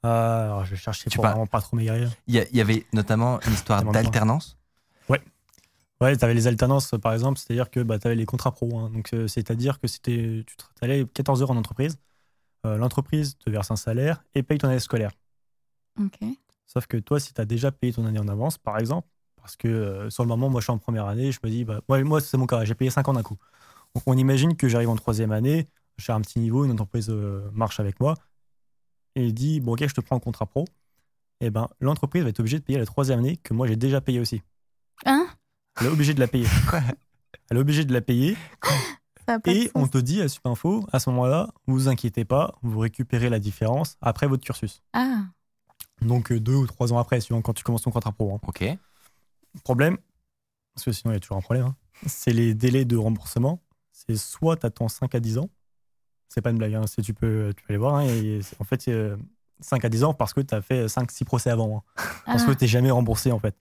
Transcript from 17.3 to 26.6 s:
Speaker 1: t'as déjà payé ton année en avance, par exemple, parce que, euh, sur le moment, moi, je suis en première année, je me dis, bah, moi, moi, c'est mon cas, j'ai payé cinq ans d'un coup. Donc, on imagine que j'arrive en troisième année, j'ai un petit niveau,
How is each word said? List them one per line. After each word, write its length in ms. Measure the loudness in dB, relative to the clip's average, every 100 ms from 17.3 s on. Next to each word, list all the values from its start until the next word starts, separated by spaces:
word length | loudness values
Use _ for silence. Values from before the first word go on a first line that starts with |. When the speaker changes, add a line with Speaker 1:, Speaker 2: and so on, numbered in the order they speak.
Speaker 1:
t'as 120 | -6 -4
déjà 260 | 0 -2
payé 220 | 0 -4
ton 120 | -2 -2
année 120 | -2
en 80 | -2
avance, 300 | -2 -4 -4
par 220 | -4 -2
exemple, 280 | -2 -4 -6 _ _ _
parce 180 | -20 -6
que, 120 | -2
euh, 420 | -2 -2 -6 -8
sur 140 | -4
le 60 | -2
moment, 200 | 0 0
moi, 100 | 0
je 40 | -2
suis 60 |
en 60 | -4
première 280 | -2 -4 -2
année, 260 | -2 -2
je 80 | -4
me 60 | -4
dis, 140 | -4 -4
bah, 160 | -8 0
moi, 140 | 2
moi, 160 | 4 0
c'est 180 | 2 0
mon 100 | 2
cas, 160 | 0 0
j'ai 100 | 0
payé 140 | 0
cinq 180 | 2 2
ans 40 |
d'un 100 | 0
coup. 140 | -2 -10 _ _ _ -20 _
Donc, 100 | -6 0
on 100 | 4
imagine 380 | 4 4 4 2
que 120 | 2
j'arrive 220 | 2 2
en 60 | 0
troisième 360 | -2 -2 0
année, 360 | 0 2 0 -2 _ _ -14
j'ai 140 | -4
un 80 | -2
petit 180 | -2 -2
niveau, 260 | 0 2